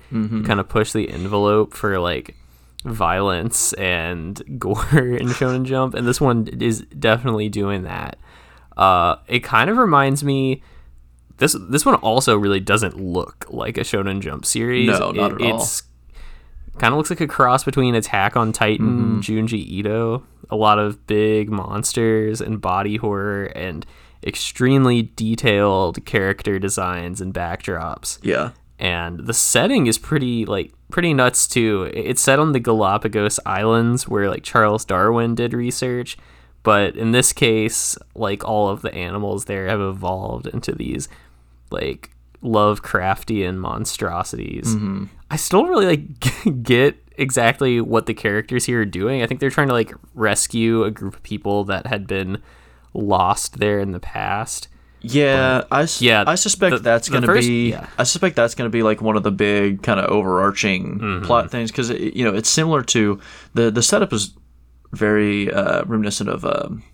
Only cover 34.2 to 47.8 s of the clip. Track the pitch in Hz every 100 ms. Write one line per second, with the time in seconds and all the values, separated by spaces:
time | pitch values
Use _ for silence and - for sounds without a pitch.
34.2 | 101 - - 123 107 110 - 92 104 117
35.2 | 117 117 120 123 120 - 127 123 123 -
36.2 | - - - _ - 101 98 - 113 120
37.2 | 127 - 123 110 110 - - - - -
38.2 | 104 101 - 107 101 104 110 - 87 98
39.2 | 101 101 - 98 95 104 98 95 90 95
40.2 | 98 - - 120 - - 60 64 - -
41.2 | - - _ _ - - 69 65 - -
42.2 | _ - 123 107 104 104 - 101 92 95
43.2 | - 107 90 92 90 110 107 - 95 87
44.2 | 90 58 - - - 107 104 98 98 -
45.2 | - 151 - 185 339 339 190 151 147 139
46.2 | 131 - 208 131 117 120 139 - - -
47.2 | 135 127 117 123 131 120